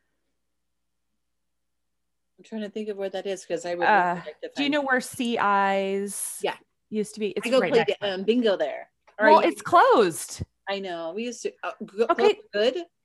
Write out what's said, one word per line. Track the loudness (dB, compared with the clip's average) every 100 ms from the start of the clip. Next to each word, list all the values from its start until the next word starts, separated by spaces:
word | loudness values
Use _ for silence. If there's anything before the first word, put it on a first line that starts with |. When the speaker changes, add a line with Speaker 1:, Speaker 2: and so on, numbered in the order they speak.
| _ _ _ _ _ _ _ _ _ _ _ _ _ _ _ _ _ _ _ _ _ _ _ _
Speaker 1:
I'm |
trying | -14 -10
to | -8
think | -8 -8
of | -6
where | -6
that | -6 -6
is, | -8 -6
'cause | -6 -4
I | -2
would | 2
Speaker 2:
Uh, | 4 2 -2
Speaker 1:
really | -8
like | -14
to | -10 -4
Speaker 2:
do |
you | -2
Speaker 1:
find |
Speaker 2:
know | 0
where | 0 -2
Sea | -2 -6 -4 0
Eyes | 2 2 2 0 -2 -4 -6 -8 -10 -6
Speaker 1:
Yeah. | -6 -8 _ _ _
Speaker 2:
used | -4 -4 -6
to |
be? | -6
It's | -4 0
Speaker 1:
I |
go | 0
Speaker 2:
right | 2
Speaker 1:
play | 2
Speaker 2:
next | 2
Speaker 1:
the, | -2
Speaker 2:
to | -4
it. |
Speaker 1:
um, | -2
bingo | 0 2 2 0
there. | -2 -6 -14 _ _ 2
Or | 6
Speaker 2:
Well, | 8
Speaker 1:
you | 6
Speaker 2:
it's | -2
closed. | 2 6 8 6 4 0 -10 -12 -14 _ -8
Speaker 1:
I | -8
know. | -6 -8 -8
We | -8 -8
used | -8
to, | -10 -8
uh, | -10 -10 -8
go, | -2 0
Speaker 2:
Okay. | 2 2
Speaker 1:
close | 0 -4
for | -2
good? | 0 0 -6 _